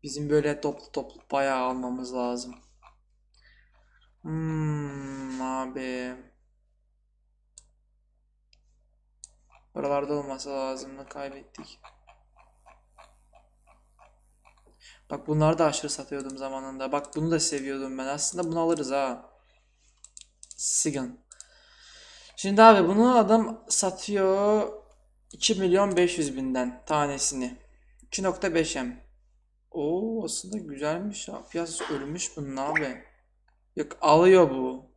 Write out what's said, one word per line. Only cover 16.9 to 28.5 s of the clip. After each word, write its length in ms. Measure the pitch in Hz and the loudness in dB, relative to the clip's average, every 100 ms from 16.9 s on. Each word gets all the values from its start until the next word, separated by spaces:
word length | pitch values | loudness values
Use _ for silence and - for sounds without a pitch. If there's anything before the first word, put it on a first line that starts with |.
Bak 240 | 143 143 - | -4 -4 -6
bunu 140 | 160 | 0
da 100 | 165 | 0
seviyordum 580 | - 147 135 139 135 131 | 0 -4 -6 -6 -6 -6
ben. 80 | 131 | -6
Aslında 420 | 143 - 175 170 | -4 -4 -4 -4
bunu 120 | 165 | 0
alırız 300 | 165 160 135 | 0 0 0
ha. 400 | 139 135 123 - _ _ _ _ _ _ _ - - - _ - - | -2 -2 -4 -12 _ _ _ _ _ _ _ -20 -20 -20 _ -20 -10
Sigan. 640 | - - 160 139 123 123 _ - - _ _ - - - - - - - | -4 -2 -2 -2 -6 -10 _ -20 -20 _ _ -20 -20 -20 -20 -20 -20 -8
Şimdi 260 | 190 202 | 0 10
abi 260 | 220 208 175 | 12 12 8
bunu 300 | 202 240 247 | 6 6 6
adam 460 | 196 226 226 226 - | 6 4 4 -6 -6
satıyor 1040 | - 190 185 - 202 190 196 202 214 202 - - _ _ _ _ | -2 -2 -4 -4 0 2 4 4 2 0 -8 -18 _ _ _ _
iki 220 | - - | -4 -2
milyon 420 | 196 190 185 202 175 | 2 4 4 4 4
beş 220 | 175 175 | 2 2
yüz 180 | 143 131 | -4 -4
binden 480 | 131 127 123 123 | -4 -2 -4 -6
tanesini. 720 | - 151 143 139 - 135 123 127 - - _ - | -2 0 0 -2 -4 -4 -8 -10 -20 -20 _ -20
İki 200 | - - | -10 -4
nokta 320 | 190 180 196 | -2 -2 0